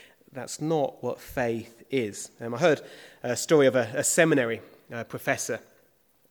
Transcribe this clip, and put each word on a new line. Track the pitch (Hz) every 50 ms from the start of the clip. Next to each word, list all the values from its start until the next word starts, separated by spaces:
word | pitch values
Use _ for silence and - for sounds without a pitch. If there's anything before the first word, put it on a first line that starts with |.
| - _ _ _ _ _
That's | - 131 - - - -
not | 151 156 165 151 135 - - - -
what | 123 - -
faith | - - - 143 120 117 117 113 - - - _ - _
is. | 135 131 113 101 101 - - - _ -
Um, | 120 117 120
I | 117
heard | 175 165 143 - - - - - - - - _
a | - 123 120
story | - - - 165 147 139
of | 131 123
a, | 127 120 110 120
a | 143 135
seminary, | - - 180 165 165 151 135 120 117 113 110 - - - - _ -
uh, | 120 117 113
professor, | - - 123 - 143 127 - - - 117 - - _ _ _ _ _ _ _ _ _ _ _ _ _